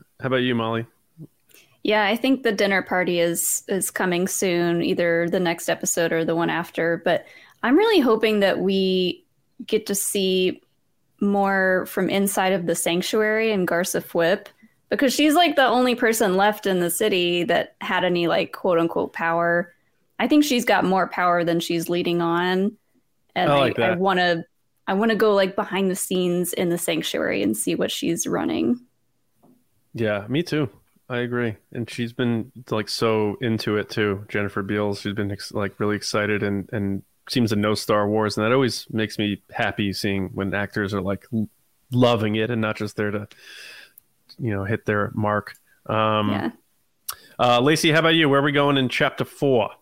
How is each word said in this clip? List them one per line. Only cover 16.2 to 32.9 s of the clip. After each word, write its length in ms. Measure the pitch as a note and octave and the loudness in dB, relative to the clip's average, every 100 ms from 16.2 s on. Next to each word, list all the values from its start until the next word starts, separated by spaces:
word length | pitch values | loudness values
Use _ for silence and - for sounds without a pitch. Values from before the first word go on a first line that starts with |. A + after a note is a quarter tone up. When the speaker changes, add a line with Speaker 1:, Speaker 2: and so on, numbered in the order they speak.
| A3 F#3 | 2 4
Speaker 2:
left 280 | G3+ G#3 G3+ | 2 2 0
in 120 | F#3 | 0
the 100 | F3 | 0
city 540 | - G#3+ F#3+ F3 F3 E3+ | 0 0 2 0 0 0
that 300 | E3+ - - | 0 -2 -8
had 220 | - F#3 | -4 0
any, 240 | F3+ F3 E3+ | 0 0 2
like, 240 | E3+ - | 0 -2
quote 280 | - G3 E3+ | -4 0 2
unquote 340 | E3+ - - | 0 -2 -6
power. 600 | - E3 E3 E3+ E3+ F3 _ _ _ _ - | -4 -2 0 0 0 -2 _ _ _ _ -2
I 80 | A#3+ | 2
think 160 | D4+ | 4
she's 220 | D4 B3 - | 4 2 2
got 200 | G3 F#3 | 2 4
more 220 | F#3+ F3 | 2 0
power 340 | - F3+ F3 | 0 2 2
than 160 | E3+ E3+ | 2 0
she's 300 | - E3+ E3+ | 0 -4 -2
leading 320 | F3 F3+ E3+ | -2 0 0
on. 540 | E3+ E3+ F3+ F#3 G3+ - _ _ _ _ _ - | 0 0 0 0 -2 -4 _ _ _ _ _ -2
And 160 | D3 | 2
Speaker 1:
I 40 | C#3+ | 4
Speaker 2:
I, 40 | |
Speaker 1:
like 200 | C3 A2+ | 2 2
Speaker 2:
I 100 | A2+ | 0
Speaker 1:
that. 100 | E3 | 2
Speaker 2:
wanna, 460 | F#3+ F3+ F3+ E3+ - _ _ _ - | 2 2 2 0 -4 _ _ _ -4
I 60 | |
wanna 220 | F#3+ A3+ G#3+ | 0 2 2
go, 180 | A3 | 4
like, 220 | G3 F#3+ F#3+ | 4 2 0
behind 340 | G3+ F#3+ G3 | -4 0 0
the 40 | F#3 | -2
scenes 560 | - F3+ F3+ F3 F3 | -2 0 0 0 -2
in 160 | - F3 | -2 -2
the 80 | E3+ | -2
sanctuary 680 | - D#3+ - - - - | -2 -2 -2 -2 -2 0
and 120 | G2+ A3 | 0 -2
see 200 | - E3 | -2 -2
what 160 | - | -2
she's 340 | - - E3 - | -2 -2 -2 -2
running. 520 | E3+ E3+ - - A#3+ - _ _ _ _ _ _ _ _ _ _ | -2 -2 -2 -2 -2 -6 _ _ _ _ _ _ _ _ _ _
Speaker 1:
Yeah, 320 | - A2 G#2 G#2+ | -4 -2 -2 -2
me 160 | C3+ | -4
too. 260 | F3 D3+ C3 - _ _ - | -2 -2 -4 -6 _ _ -8
I 100 | B2 | -6
agree. 360 | A#2+ B2 A#2+ G#2 _ | -4 -2 -4 -6 _
And 180 | B2+ A2+ | -10 -8
she's 240 | - A#2 | -6 -6
been, 380 | A#2 B2 A#2 G2+ - - | -2 -2 -2 -4 -12 -6
like, 200 | A2 | -6
so 480 | G#2 | -4